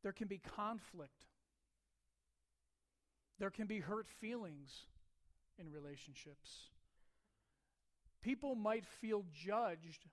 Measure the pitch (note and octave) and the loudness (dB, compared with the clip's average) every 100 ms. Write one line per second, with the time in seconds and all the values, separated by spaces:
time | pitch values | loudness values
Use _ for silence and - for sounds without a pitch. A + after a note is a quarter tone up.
0 | G3+ F#3+ G#3+ F#3+ - - G#3 A3+ - F3+ | -2 0 0 0 -4 0 0 0 -4 -10
1 | C#3 _ - _ _ _ _ _ _ _ | -10 _ -20 _ _ _ _ _ _ _
2 | _ _ _ _ _ _ _ _ _ _ | _ _ _ _ _ _ _ _ _ _
3 | _ _ _ _ G3 F#3+ G#3+ G#3+ D3+ G#3+ | _ _ _ _ -2 2 0 2 2 0
4 | G#3+ - G#3+ A#3+ G3 D3 C#3 - - - | 0 -6 -2 -2 -2 -6 -10 -12 -14 -18
5 | - _ - - _ - E3 D3+ C#3+ C#3 | -20 _ -20 -20 _ -14 -10 -8 -8 -8
6 | - C3+ - C#3+ - - - - - _ | -10 -12 -14 -16 -14 -14 -14 -20 -20 _
7 | - _ _ _ _ _ _ _ _ _ | -20 _ _ _ _ _ _ _ _ _
8 | - - A3+ C4+ C#4 B3 G#3+ A3+ F#3 - | -20 -4 2 2 4 4 6 4 2 -4
9 | A3 G#3 F#3 D3 E3+ G#3 A#3 E3+ E3 D#3 | 4 4 2 -4 2 6 6 2 -6 -12
10 | E3 | -16